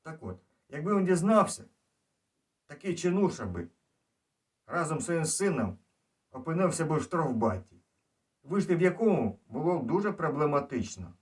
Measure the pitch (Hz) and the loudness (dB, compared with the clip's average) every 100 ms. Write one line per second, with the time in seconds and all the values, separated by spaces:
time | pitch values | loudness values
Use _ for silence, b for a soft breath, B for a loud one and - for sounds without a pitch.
0 | 156 156 95 92 _ _ _ 147 170 202 | -16 -12 -12 -12 _ _ _ -6 0 2
1 | 185 175 196 214 185 - - _ _ _ | 4 4 6 6 4 -2 -14 _ _ _
2 | _ _ _ _ _ _ _ 143 196 170 | _ _ _ _ _ _ _ -8 -6 -2
3 | 180 185 190 - 101 87 85 _ _ _ | 0 2 2 0 -8 -8 -10 _ _ _
4 | _ _ _ _ _ _ - 165 156 151 | _ _ _ _ _ _ -8 -4 -2 -4
5 | - 170 156 - 196 147 104 90 _ _ | -2 -2 0 0 0 0 -2 -6 _ _
6 | _ _ _ 131 165 165 180 160 151 151 | _ _ _ -10 -4 2 2 0 0 0
7 | - 170 147 113 113 92 - - _ _ | 0 -2 0 0 0 -2 -8 -20 _ _
8 | _ _ _ _ 139 196 170 165 180 180 | _ _ _ _ -2 -2 2 2 2 4
9 | 226 170 113 - _ 123 160 170 117 180 | 2 4 0 -6 _ -4 0 0 0 0
10 | 208 - 160 143 147 143 - 123 98 95 | 0 -2 -4 0 0 0 -2 -6 -6 -10
11 | 87 - | -14 -16